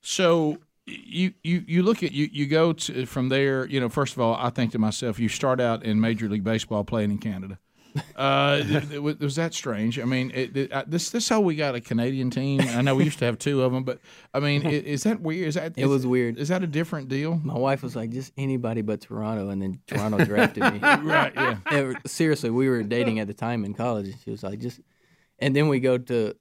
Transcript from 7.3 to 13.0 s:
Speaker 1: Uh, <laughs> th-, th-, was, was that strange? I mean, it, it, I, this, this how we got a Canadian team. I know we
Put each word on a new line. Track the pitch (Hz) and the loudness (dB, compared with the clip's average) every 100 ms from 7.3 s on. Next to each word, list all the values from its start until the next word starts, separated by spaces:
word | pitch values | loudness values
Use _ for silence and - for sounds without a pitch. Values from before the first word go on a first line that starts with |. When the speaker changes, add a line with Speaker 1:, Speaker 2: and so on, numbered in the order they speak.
| 95 95 95 _ _ _ 143 - - | -8 -10 -14 _ _ _ -8 -8 -2
Speaker 1:
Uh, | 135 139 143 143 | 2 4 4 2
<laughs> | |
th-, | 147 151 147 | 2 0 0
th-, | 147 | -4
was, | 147 151 | -4 -2
was | 147 139 | -2 -2
that | 165 | -4
strange? | 165 143 104 110 123 | -4 -4 -2 -2 0
I | 123 | -2
mean, | 131 131 | 0 -2
it, | 131 123 135 | -4 -4 -2
it, | 135 | -2
I, | 139 135 | -4 -4
this, | 170 - | -4 -2
this | 240 220 | -4 2
how | 220 | 4
we | 196 151 | 4 2
got | 147 120 | -2 -2
a | |
Canadian | - 117 120 135 127 | -2 0 0 0 -2
team. | 123 139 139 | -2 0 2
I | 131 120 | 2 2
know | 135 | 2
we | 135 | 4